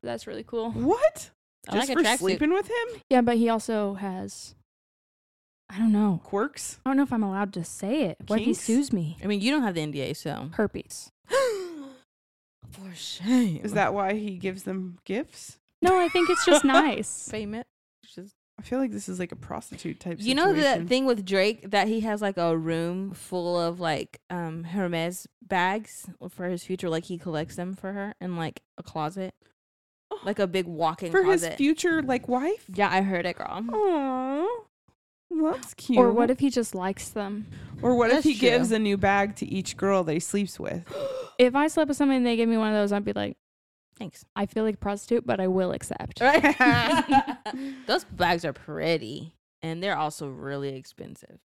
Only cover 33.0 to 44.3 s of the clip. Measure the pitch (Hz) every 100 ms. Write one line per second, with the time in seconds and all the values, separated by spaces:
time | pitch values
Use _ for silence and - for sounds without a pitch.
33 | 196 180 175 - - 185 233 440 403 330
34 | 269 254 262 277 370 480 427 _ _ _
35 | _ _ _ 330 311 262 - - - 247
36 | 240 226 240 262 277 247 226 190 185 196
37 | - 214 196 208 214 - - - 240 247
38 | 233 277 302 233 247 247 247 220 214 202
39 | 196 202 202 208 - 190 180 - 196 196
40 | 165 156 - 202 196 - - 170 175 -
41 | 554 523 494 - 254 269 302 320 294 285
42 | 285 262 247 226 226 226 214 214 202 202
43 | 208 202 - - _ _ _ _ _ _
44 | 202 - -